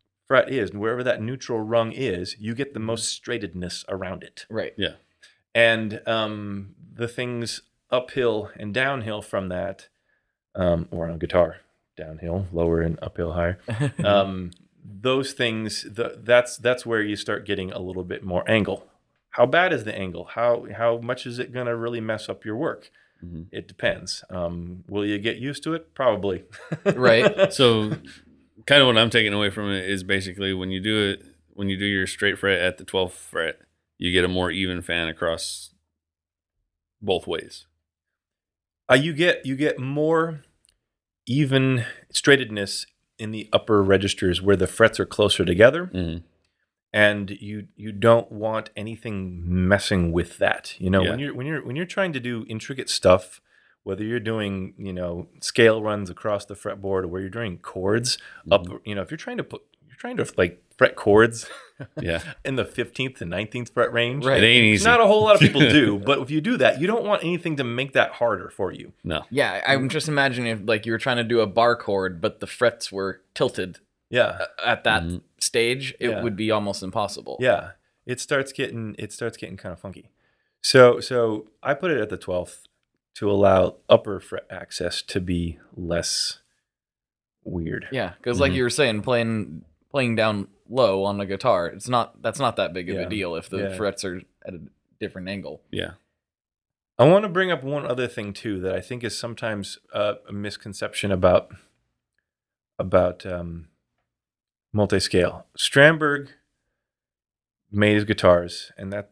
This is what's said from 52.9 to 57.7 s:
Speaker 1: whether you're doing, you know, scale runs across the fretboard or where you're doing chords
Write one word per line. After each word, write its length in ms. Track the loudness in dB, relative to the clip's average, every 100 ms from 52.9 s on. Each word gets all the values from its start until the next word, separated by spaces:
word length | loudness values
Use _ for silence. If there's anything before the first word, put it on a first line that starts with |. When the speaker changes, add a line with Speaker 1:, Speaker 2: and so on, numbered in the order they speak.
| 2 6 6 4 -20 _ _ _ _
Speaker 1:
whether 200 | -10 -6
you're 180 | -4 -4
doing, 540 | -4 -4 -4 -4 -8 -10
you 140 | -10
know, 360 | -6 -6 -8 -12 _
scale 420 | -4 4 6 6
runs 260 | 0 -4 -6
across 340 | -8 -4 -4 -6
the 80 |
fretboard 480 | -12 -10 -8 -4 -2
or 40 | -2
where 120 | -6
you're 80 | -8
doing 280 | -8 -8 -10
chords 600 | -12